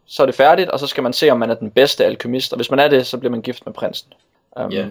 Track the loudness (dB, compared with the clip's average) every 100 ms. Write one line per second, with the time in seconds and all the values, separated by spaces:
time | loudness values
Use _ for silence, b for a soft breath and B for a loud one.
0 | _ -2 0 4 4 4 2 -4 -6 -4
1 | -4 2 2 2 0 -4 -2 2 4 4
2 | 0 -2 -6 -6 -6 -6 -2 2 4 4
3 | 0 -4 -4 -6 -8 -10 -12 -8 -8 -8
4 | -16 _ _ _ _ -10 -8 -6 -6